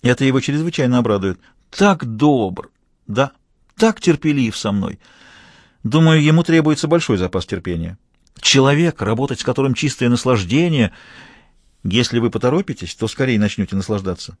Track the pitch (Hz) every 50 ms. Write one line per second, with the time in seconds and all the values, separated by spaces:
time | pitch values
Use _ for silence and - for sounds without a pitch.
0 | - 120 123 - 143 135 131 135 120 - 139 151 160 175 165 - 139 123 123 123
1 | 120 113 104 101 92 98 92 - _ _ _ _ _ _ - - 196 208 185 156
2 | - 117 113 107 139 151 147 127 110 95 90 98 - - _ _ _ _ _ _
3 | _ - 104 117 139 135 _ _ _ _ _ _ _ _ _ - 220 226 208 -
4 | - 180 165 - - 156 147 139 127 113 104 - - 110 101 101 95 - - -
5 | _ _ _ _ - - - - - - - _ _ _ _ _ _ 117 117 160
6 | 160 160 160 156 147 151 156 165 170 - 165 165 156 156 151 - - 151 160 170
7 | 160 - 120 95 92 90 - 95 - - - 95 - 92 87 82 82 82 92 -
8 | _ _ _ _ _ _ _ - - - - 135 135 135 143 147 170 170 156 -
9 | - 101 110 110 135 139 127 - - - 123 - 135 135 127 - - 147 120 -
10 | 127 120 123 120 - 127 127 110 95 85 110 147 170 175 160 139 113 - - -
11 | - - - - - - - _ _ _ _ _ _ _ _ _ _ - 92 120
12 | 123 - 120 117 113 117 - 110 107 123 135 175 196 - 131 - - 90 - -
13 | 113 110 - - 139 131 123 107 107 104 - - 101 - - 95 92 - 110 101
14 | 95 92 73 - - - 90 _